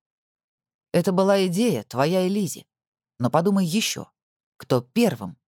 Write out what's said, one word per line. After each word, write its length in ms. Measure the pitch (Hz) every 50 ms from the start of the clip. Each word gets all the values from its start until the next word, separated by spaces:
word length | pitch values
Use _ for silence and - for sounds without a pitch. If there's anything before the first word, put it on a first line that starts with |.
| _ _ _ _ _ _ _ _ _ _ _ _ _ _ _ _ _ _
"Это 200 | - 175 170 196
была 360 | 185 196 190 196 196 196 190 180
идея, 360 | 165 196 247 233 156 110 104
твоя 440 | - - 123 139 160 185 185 185 185
и 20 |
Лизи. 380 | 202 214 196 147 - - - _ _ _ _ _ _ _ _ _ _ -
Но 140 | 123 120
подумай 340 | - 156 170 208 196 196 185
еще. 460 | 160 170 226 - - - - - - _ _ _ _ _ _ _ _ _ _
Кто 240 | - - 135 123
первым 580 | 127 - _ 233 233 196 127 - 98 90 - - _